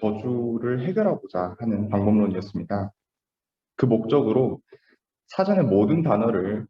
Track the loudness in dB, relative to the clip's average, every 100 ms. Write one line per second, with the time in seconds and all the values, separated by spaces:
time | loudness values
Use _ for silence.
0 | -4 -2 -4 -4 -2 -4 -4 -4 -2 0
1 | 0 -2 -6 -6 -6 -6 -4 -2 -2 0
2 | 2 4 2 -2 -6 -10 -6 -6 -6 _
3 | _ _ _ _ _ _ _ -2 2 2
4 | 2 0 2 2 0 -4 _ -20 _ _
5 | _ _ _ -4 0 2 4 4 4 2
6 | 2 2 2 0 -2 -4 -2